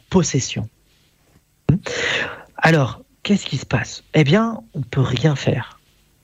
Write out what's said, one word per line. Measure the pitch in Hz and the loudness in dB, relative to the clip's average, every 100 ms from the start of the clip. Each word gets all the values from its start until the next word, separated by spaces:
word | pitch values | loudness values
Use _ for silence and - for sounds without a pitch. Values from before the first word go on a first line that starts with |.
| _ | _
possession. | 185 165 143 - - 107 _ _ _ _ _ _ _ _ _ - 165 - - - - - - - - | 0 2 0 -2 -6 -8 _ _ _ _ _ _ _ _ _ 0 0 -2 -6 -4 -4 -6 -10 -18 0
Alors, | - 165 123 - - _ | 2 4 2 -4 -18 _
qu'est-ce | - 202 - | 0 0 0
qui | 135 | -8
se | |
passe ? | - 120 - - - | -2 -2 -4 -10 -2
Eh | 156 | 2
bien, | 139 196 226 226 - | 4 4 2 -4 -10
on | 160 | -10
peut | 131 - | -4 -2
rien | 127 123 156 139 | 0 2 0 0
faire. | - - - - _ _ _ _ | 0 -2 -4 -14 _ _ _ _